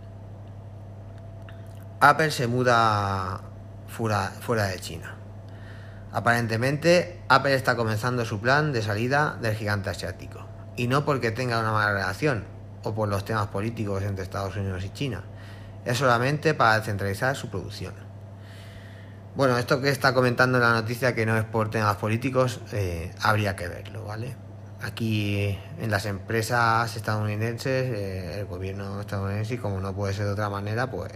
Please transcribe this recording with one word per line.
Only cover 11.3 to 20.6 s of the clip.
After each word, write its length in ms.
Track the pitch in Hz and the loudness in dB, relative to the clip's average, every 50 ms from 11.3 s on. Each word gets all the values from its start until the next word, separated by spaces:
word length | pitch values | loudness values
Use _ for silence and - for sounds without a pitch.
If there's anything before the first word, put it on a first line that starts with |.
tenga 260 | 104 120 131 123 117 117 | 0 0 -2 0 0 0
una 140 | 110 110 | 0 2
mala 200 | 110 107 104 104 | 2 2 4 4
relación, 520 | 101 98 95 92 95 - 147 151 123 101 - - - - - - - - | 2 2 0 -2 -2 0 0 0 0 0 -4 -8 -14 -16 -16 -16 -14 -8
o 120 | - 117 107 | -6 -4 -2
por 140 | 110 107 104 | 0 0 0
los 160 | 101 98 98 | 0 -2 -2
temas 240 | - 113 107 101 98 | 0 0 0 0 0
políticos 540 | - 98 104 117 117 113 107 101 98 95 | -2 -2 -4 -2 -2 -4 -4 -2 -2 -2
entre 220 | 98 104 98 95 92 | -2 -2 -4 -4 -6
Estados 320 | 95 - 101 98 95 90 | -6 -6 -4 -4 -4 -4
Unidos 280 | 104 98 98 92 92 98 | -4 -4 -4 -4 -4 -6
y 60 | 98 | -8
China. 340 | - - 143 131 98 90 95 - - - - - - - - - - - - | -6 -6 -4 -4 -4 -6 -10 -12 -14 -14 -14 -14 -14 -14 -14 -14 -14 -8 -4
Es 140 | - 120 117 | -2 0 2
solamente 560 | 143 127 120 117 123 135 151 147 - 156 151 | 4 6 6 6 4 2 0 2 2 2 4
para 280 | - 123 113 110 110 | 6 6 6 6 4
centralizar 520 | 107 113 104 95 98 98 98 104 131 131 139 | 2 -2 -4 -2 -2 -2 -2 0 0 0 0
su 120 | - - 113 | -2 -4 -6
producción. 460 | 101 92 87 101 - - 90 - - - - - - - - - - - - - - - - - - - - - - - - - - - - - - | -6 -6 -6 -6 -10 -10 -10 -10 -10 -12 -14 -14 -14 -16 -16 -16 -16 -16 -16 -16 -16 -16 -16 -16 -16 -14 -14 -14 -16 -16 -16 -16 -16 -16 -16 -10 0
Bueno, 220 | - 139 127 120 | 2 4 4 4
esto 240 | 120 120 - 156 127 | 4 4 2 2 2
que 100 | 135 143 | 4 2
está 240 | 135 - - 135 127 | 2 4 4 4 6
comentando 440 | 131 127 123 120 - 127 127 127 | 6 6 6 6 6 4 6 6
en 60 | 123 | 6